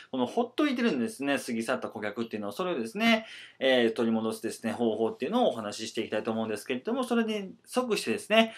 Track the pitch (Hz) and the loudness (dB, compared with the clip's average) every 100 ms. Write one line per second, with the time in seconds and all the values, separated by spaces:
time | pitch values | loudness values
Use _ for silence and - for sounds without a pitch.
0 | - 262 247 - 240 - 302 254 233 143 | -8 -2 0 0 0 0 0 2 2 2
1 | 110 - 139 135 131 113 113 120 110 110 | -2 -2 -2 0 0 -2 0 -2 -2 -6
2 | 104 110 117 107 101 101 180 156 113 202 | -6 -4 -4 -4 -4 -4 -2 -2 -4 0
3 | 226 220 226 - - - 131 127 117 113 | 2 2 0 -16 -20 0 4 6 4 4
4 | 113 113 113 110 110 - 117 107 120 107 | 2 2 0 -2 -6 -4 -6 0 0 2
5 | 110 110 135 233 208 117 104 104 110 - | 0 0 -2 2 2 2 -4 -6 -6 -4
6 | 107 110 110 113 110 104 - 127 214 269 | -2 -2 -2 -2 -2 -4 -4 -6 -2 -2
7 | 240 233 220 214 190 - - 247 254 - | 0 0 0 -2 -6 -14 -6 -4 0 -2
8 | - 104 - 220 226 | -2 -4 4 4 4